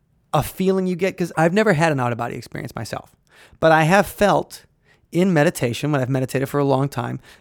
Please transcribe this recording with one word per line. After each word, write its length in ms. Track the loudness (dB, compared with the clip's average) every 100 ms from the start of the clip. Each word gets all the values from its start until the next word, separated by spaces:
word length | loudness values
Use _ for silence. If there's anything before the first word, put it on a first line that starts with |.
| _ _ _
a 100 | -2
feeling 420 | -2 -2 0 0 -2
you 80 | -2
get? 200 | -4 -4
'Cause 140 | -4 0
I've 160 | 2
never 200 | 2 2
had 160 | 2 2
an 60 | 0
out-of-body 360 | -2 -4 -6 -10
experience 360 | -12 -12 -10 -10
myself, 380 | -10 -10 -12 _ _ _ -20 _
but 140 | 2
I 100 | 4
have 240 | 4 4 2
felt 580 | 0 2 2 -2 -12 _ _ _ _ _
in 200 | 0 2
meditation, 560 | 4 2 0 -4 -4 -2
when 80 | -2
I've 80 | 0
meditated 400 | -2 -2 -4 -2
for 120 | -2
a 40 |
long 240 | 0 0 0
time, 300 | -4 -8 -8 -14 -20